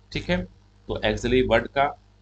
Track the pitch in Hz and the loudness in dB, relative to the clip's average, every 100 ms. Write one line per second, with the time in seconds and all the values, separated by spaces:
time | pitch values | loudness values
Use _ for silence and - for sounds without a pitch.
0 | - 147 - 180 180 - _ _ - - | -12 -8 -4 -4 -6 -14 _ _ -10 -2
1 | 107 104 120 127 110 113 117 139 143 - | -2 -2 2 2 4 2 2 -2 -2 -4
2 | _ _ | _ _